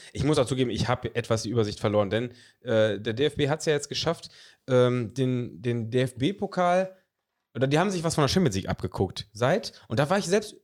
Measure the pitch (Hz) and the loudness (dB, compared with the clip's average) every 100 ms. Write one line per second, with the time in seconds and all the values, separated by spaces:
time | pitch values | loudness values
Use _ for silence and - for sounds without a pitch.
0 | - - 139 147 120 127 127 110 - 120 | -14 -2 2 2 2 0 0 0 -2 -2
1 | 120 - - 110 107 117 104 95 110 104 | -4 -6 -2 -2 0 0 0 0 0 2
2 | 98 107 123 - - _ 127 113 110 101 | 2 -2 -4 -10 -20 _ 0 2 2 0
3 | 117 113 147 - 139 151 - 147 - - | -4 0 -2 0 -2 0 0 -2 -2 -4
4 | 156 165 - - - _ - 127 123 123 | -2 -4 -8 -20 -20 _ 0 4 4 2
5 | 113 135 127 127 120 80 120 120 110 123 | -4 -2 0 0 -4 -6 -4 -2 -2 0
6 | 127 - 139 202 196 - 175 180 190 - | -2 0 -2 -2 -4 0 2 2 0 -8
7 | _ _ _ _ _ - 131 147 196 185 | _ _ _ _ _ -2 0 2 2 0
8 | 160 - 135 - 165 95 - 90 92 - | -2 2 2 4 2 0 -2 -4 -4 -2
9 | 95 - - 101 123 185 - - - 117 | -2 -2 -14 -2 0 0 -4 -16 -4 0
10 | 143 196 165 202 214 - | 2 0 2 0 0 -12